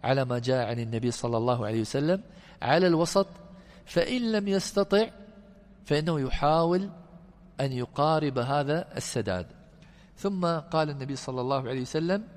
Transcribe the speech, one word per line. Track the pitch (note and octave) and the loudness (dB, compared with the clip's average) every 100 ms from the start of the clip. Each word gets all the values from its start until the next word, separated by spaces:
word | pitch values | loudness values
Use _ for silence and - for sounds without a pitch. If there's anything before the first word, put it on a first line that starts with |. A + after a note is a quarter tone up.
على | B2 C3+ C3 | 2 0 2
ما | B2 | -2
جاء | B2 C3 A2+ | 0 0 0
عن | A#2 | -2
النبي | A#2 A2+ A#2+ | -2 -2 -2
صلى | A#2 A#2+ A#2 | -2 -2 0
الله | A#2+ A#2+ G#2 | 2 0 0
عليه | A2+ | -2
وسلم، | G#2+ C#3 D3 F#3+ - - - - | -2 0 0 0 -2 -20 -20 -8
على | A#2+ D3+ F3+ | 2 4 4
الوسط، | D#3+ E3+ G3 F#3+ - - - - - - | 4 4 2 0 -4 -20 -20 -20 -20 -4
فإن | - - B3 A#3 | 0 0 0 0
لم | A3 G3+ | 0 2
يستطع | G3 - - G3 G3+ A3+ - - - - - - - - | 0 0 -2 2 4 2 -4 -20 -20 -20 -20 -20 -20 -2
فإنه | D3 D#3+ D#3+ | 0 2 0
يحاول | C3 - D3 D#3+ E3 F3+ G3 - - - - - - - | 0 2 4 4 4 2 0 -10 -20 -20 -20 -20 -20 -4
أن | C#3 | -4
يقارب | B2+ B2 - D3+ D#3 D3+ C3 | -2 -6 0 2 2 2 0
هذا | A#2+ C#3+ C#3 D#3 - - | 0 0 0 -2 -2 -10
السداد. | - - G#2+ F2+ F2+ - - - - - - - | -6 -4 -2 -2 -4 -14 -20 -20 -20 -20 -20 -8
ثم | G3 F#3+ F3 | -6 -2 0
قال | E3 D3 D#3+ D3+ | -2 -2 0 0
النبي | C#3+ C3+ C3+ | -2 -6 -6
صلى | - B2+ | -6 -4
الله | B2+ C3+ C3 | -2 -2 -2
عليه | C3 | -4
وسلم | B2 D#3 E3 G3 A3 | -4 -2 0 -2 -4